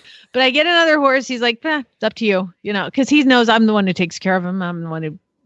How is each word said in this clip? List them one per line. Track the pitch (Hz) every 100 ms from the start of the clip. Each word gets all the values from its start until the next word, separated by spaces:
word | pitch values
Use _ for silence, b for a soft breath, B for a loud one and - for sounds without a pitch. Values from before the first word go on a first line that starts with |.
| B B B
But | 247
I | 262
get | 269 320
another | 339 330 302
horse. | 277 262 233
He's | 247
like, | 240 233
"Eh, | 320 302 247
it's | -
up | 220
to | - 220
you," | 190 185 -
you | 196
know, | 202 156
'cause | - 254
he | 294
knows | 269 247 233
I'm | 226 220
the |
one | 214 190
who |
takes | 180 175 -
care | 190 190
of |
him. | 180 190
I'm | 175 170
the | 165
one | 160
who, | 160 165 _ _